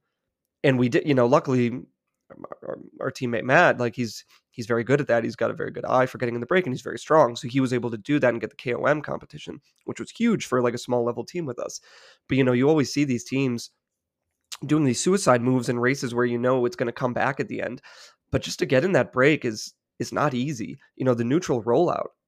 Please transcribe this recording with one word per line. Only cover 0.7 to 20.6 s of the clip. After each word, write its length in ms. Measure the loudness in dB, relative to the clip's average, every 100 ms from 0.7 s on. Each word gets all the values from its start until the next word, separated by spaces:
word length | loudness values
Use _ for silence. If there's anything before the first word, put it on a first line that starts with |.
| 4
we 100 | 4
did, 180 | 2 2
you 80 |
know, 120 | 4 4
luckily 560 | 4 2 2 0 -2 -12 _ _ _ -20
our, 280 | -20 -18 -14 -12
our, 120 | -12 -12 -8
our 80 | -6
teammate 340 | -4 -4 -2
Matt, 340 | 2 4 6 4
like, 160 | -2
he's, 300 | -4 -6 -8 -20 _ _
he's 160 | -10 -2
very 160 | -2
good 160 | 2 0
at 100 | 2
that. 160 | 0
He's 120 | 0 -2
got 140 | -4
a 40 |
very 160 | -4 -8
good 140 | -6
eye 220 | 0 2 2
for 100 | -2
getting 180 | -4
in 60 | -4
the 60 | 0
break 180 | 0
and 80 | 0
he's 80 | -4
very 180 | -6 -8
strong. 380 | 2 4 4 2
So 120 | -4
he 120 | 0
was 140 | 0
able 160 | 0 -4
to 80 | -6
do 200 | -2 2
that 100 | 2
and 100 | 2
get 80 | -4
the 80 | -8
K 160 | -6
O 120 | -2
M 180 | 0 0
competition, 580 | -2 -10 -10 -18 -16 -16 _ _
which 160 | -12 -12
was 100 | -10
huge 360 | -2 0 0 0
for, 160 | 0
like, 100 | 0
a 60 | -2
small 260 | -2 0
level 200 | 0 -4
team 200 | -8 -8
with 140 | -8 -6
us. 240 | -8 -10 -18 -20 -20 _ -2
But, 120 | 2
you 60 |
know, 80 | 4
you 140 | 4 4
always 240 | 4 2
see 140 | 0
these 200 | -2 -2
teams 460 | -4 -2 -2 -2 -8 _ _ _ _ _ _ _ _ -10
doing 200 | -2 2
these 160 | 2 0
suicide 420 | 2 2 4 4
moves 260 | 4 0 0
in 100 | 0
races 360 | 0 0 -2
where 100 | 0
you 140 | 0 0
know 260 | 0 2
it's 120 | 0 -2
gonna 160 | -6
come 200 | -4 -4
back 280 | -2 -2 -2
at 80 | -6
the 120 | -6
end. 220 | -8 -10 -16 -20 -20 _ _
But 120 | -6
just 160 | -4 -6
to 60 | 0
get 180 | 2
in 80 | 2
that 200 | 2 0
break 320 | 2 2 2
is, 300 | -2 -6 -10 -16 _ -12
is 140 | -6
not 200 | -2 -2
easy. 460 | -2 -4 -6